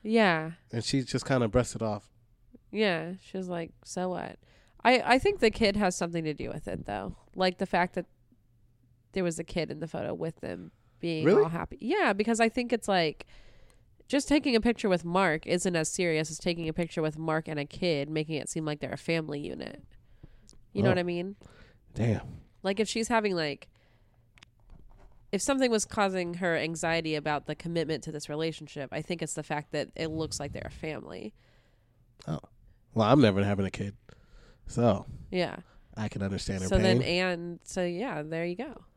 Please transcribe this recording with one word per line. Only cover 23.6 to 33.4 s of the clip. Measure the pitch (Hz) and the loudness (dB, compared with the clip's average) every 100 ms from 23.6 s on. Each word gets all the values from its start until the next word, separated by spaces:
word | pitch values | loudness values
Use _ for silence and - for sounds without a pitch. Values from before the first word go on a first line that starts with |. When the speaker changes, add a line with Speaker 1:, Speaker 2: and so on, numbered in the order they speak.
| - _ _ _ _ _ _ _ - _ - - - - - - - | -12 _ _ _ _ _ _ _ -20 _ -20 -20 -20 -20 -20 -20 -6
Speaker 1:
if | 196 | -4
something | - 269 254 | 0 2 4
was | 220 | 2
causing | - - 196 190 175 | 0 0 0 0 -4
her | 175 185 165 | -2 0 0
anxiety | 156 160 170 165 160 | -2 -2 0 0 0
about | 151 151 147 - | -2 -2 -4 -4
the | |
commitment | 156 170 170 151 156 | -8 -4 -2 -2 -4
to | - | -6
this | 151 - | -10 -8
relationship, | 147 160 156 151 - 135 | -4 -4 -4 -12 -12 -8
I | 147 | -8
think | 156 170 | -6 -6
it's | 160 | -4
the | - | -6
fact | 151 151 151 | -6 -6 -4
that | 147 127 | -6 -6
it | - 160 | -6 -4
looks | 160 156 - | -4 -4 -6
like | 147 | -8
they're | - - | -8 -10
a | |
family. | - 160 147 - 87 214 - _ _ _ _ _ _ _ _ - | -8 -8 -8 -10 -12 -12 -14 _ _ _ _ _ _ _ _ -8
Speaker 2:
Oh. | 80 - _ - - _ | -8 -10 _ -20 -20 _
Well, | - 107 | 0 6
I'm | 143 | 8
never | 113 98 | 8 6